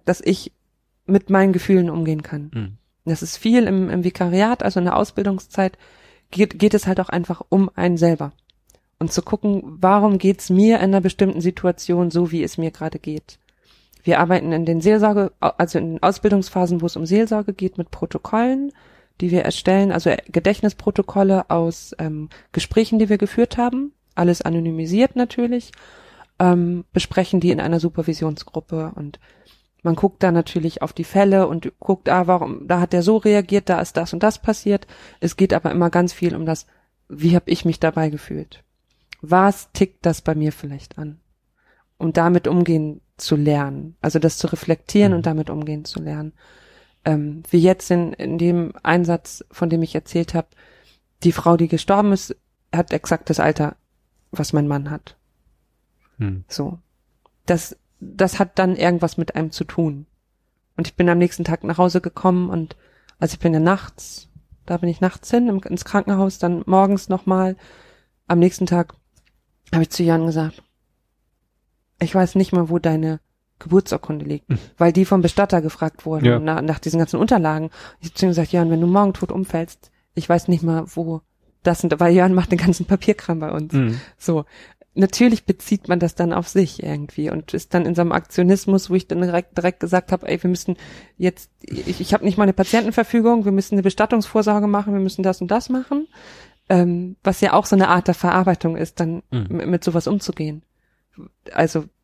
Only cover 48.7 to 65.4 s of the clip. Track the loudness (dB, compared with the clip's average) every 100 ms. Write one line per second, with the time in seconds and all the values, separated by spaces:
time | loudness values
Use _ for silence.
48.7 | -4 0 2 2 -2 -6 -18 -20 -6 -2
49.7 | 0 -2 -6 -4 -4 -2 -4 -6 _ _
50.7 | _ _ _ _ _ 0 2 2 2 2
51.7 | -2 0 2 2 0 -4 -14 _ _ _
52.7 | -4 -2 -4 -2 -4 -2 0 0 0 -4
53.7 | -6 _ _ _ _ _ -8 -2 -2 0
54.7 | -2 -6 -12 -14 _ _ _ _ _ _
55.7 | _ _ _ _ -8 -8 -8 -10 -8 -8
56.7 | -10 _ _ _ _ _ _ -2 -2 -4
57.7 | -18 _ _ -16 -2 -2 0 -2 0 0
58.7 | 0 0 0 -2 -4 -6 -6 -6 -8 -8
59.7 | -4 -4 -4 -14 _ _ _ _ _ _
60.7 | -10 -8 0 2 4 2 -2 -6 -4 -4
61.7 | 0 2 2 -4 -2 0 0 -2 -4 -6
62.7 | -12 _ _ _ _ -6 -2 0 2 2
63.7 | 0 -4 -18 -20 -20 -20 -20 _ -20 -8
64.7 | -4 -4 -2 -2 -2 -2 0